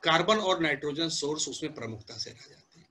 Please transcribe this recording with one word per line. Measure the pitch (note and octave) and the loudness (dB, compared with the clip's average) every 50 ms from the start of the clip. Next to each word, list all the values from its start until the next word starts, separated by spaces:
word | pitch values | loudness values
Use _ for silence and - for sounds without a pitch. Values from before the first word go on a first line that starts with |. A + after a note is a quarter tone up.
| - | 2
कार्बन | E3 D#3+ E3 E3+ G#3 A3 A3 | 4 4 6 6 4 4 4
और | G3 F#3 F#3 E3+ | 4 2 2 2
नाइट्रोजन | E3 D3+ C#3 C#3 D3 D3 C#3 D#3 E3 D#3+ | 2 0 0 -2 -2 -4 -2 -2 -2 -2
सोर्स | - - C#3+ D3 D#3 D3+ - C#3+ | -2 -2 -2 -2 -2 -2 -4 -6
उसमें | - - D#3 D3 - | -6 -6 -6 -6 -6
प्रमुखता | A2+ A#2 A2 A2 A2+ - - A2+ A2+ | -6 -8 -8 -8 -10 -12 -12 -10 -10
से | - A#2 | -10 -10
रह | - - - - | -12 -18 -20 -20
जाते | - - _ _ _ - | -20 -20 _ _ _ -20
हैं। | - _ | -10 _